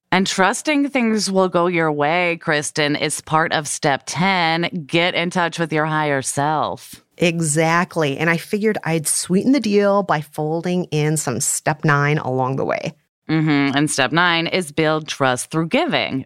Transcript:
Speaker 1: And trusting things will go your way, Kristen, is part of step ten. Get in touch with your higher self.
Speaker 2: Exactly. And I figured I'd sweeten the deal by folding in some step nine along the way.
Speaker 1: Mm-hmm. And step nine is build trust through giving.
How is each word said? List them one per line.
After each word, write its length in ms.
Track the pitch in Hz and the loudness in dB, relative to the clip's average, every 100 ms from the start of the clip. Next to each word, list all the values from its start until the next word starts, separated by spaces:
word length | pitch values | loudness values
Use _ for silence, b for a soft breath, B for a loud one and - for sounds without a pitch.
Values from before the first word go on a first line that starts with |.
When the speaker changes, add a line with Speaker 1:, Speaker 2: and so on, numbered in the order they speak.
| - | -2
Speaker 1:
And 160 | 185 190 | 0 0
trusting 600 | - 190 240 - 294 285 | 2 2 2 0 0 0
things 420 | 262 233 220 190 | 0 2 0 0
will 180 | 190 185 | 2 2
go 160 | 175 175 | 2 2
your 240 | 175 160 | 2 0
way, 460 | 147 143 175 175 170 | 2 0 2 0 -2
Kristen, 560 | - 151 151 - 147 147 | -2 -2 -2 -2 0 0
is 260 | 151 - | -2 -4
part 320 | - 156 165 | -2 0 2
of 140 | 147 151 | 0 -4
step 360 | - 156 135 - | -2 0 -2 -4
ten. 760 | 143 190 185 165 165 170 180 135 | -2 0 2 2 0 -2 -6 -2
Get 300 | 170 175 - | 0 2 0
in 160 | 175 | -2
touch 260 | 185 170 165 | 0 -2 -2
with 160 | 160 | -2
your 120 | 156 156 | 0 0
higher 340 | 156 151 139 | 0 0 0
self. 760 | 127 - 147 151 113 87 - - _ - 175 170 | -2 -2 0 0 -2 -6 -12 -20 _ -2 0 0
Speaker 2:
Exactly. 760 | 160 147 160 170 180 170 147 135 | 0 2 2 2 0 0 -2 0
And 120 | 165 | 0
I 80 | 165 | -2
figured 400 | - 208 214 208 | -2 -2 0 -2
I'd 240 | - 165 151 | -2 -2 -2
sweeten 440 | - - 185 247 | -4 0 0 4
the 80 | 277 | 2
deal 440 | 214 202 202 202 | 2 2 4 2
by 180 | 190 156 | 2 -2
folding 640 | 151 - 151 165 175 180 170 | -4 -6 -4 -4 -2 -2 -2
in 320 | 151 151 156 | 0 0 0
some 220 | - 117 | -2 -4
step 420 | - - - 151 160 | -4 -2 -2 0 2
nine 320 | 143 143 151 | 2 2 0
along 360 | - 127 127 135 | -2 -2 -2 -2
the 80 | - | -2
way. 280 | - - - _ _ - | -2 -4 -10 _ _ -2
Speaker 1:
Mm-hmm. 460 | 156 156 143 139 135 | 0 2 2 2 0
And 120 | 151 | 0
step 200 | - 127 | 0 0
nine 360 | 160 175 165 165 | 2 2 2 0
is 240 | 185 156 | -2 -4
build 360 | 147 156 156 156 | 0 0 0 -4
trust 420 | - 131 123 - | -2 0 0 -2
through 160 | 160 165 | -4 0
giving. 580 | 262 339 143 90 131 | 0 0 0 -2 -4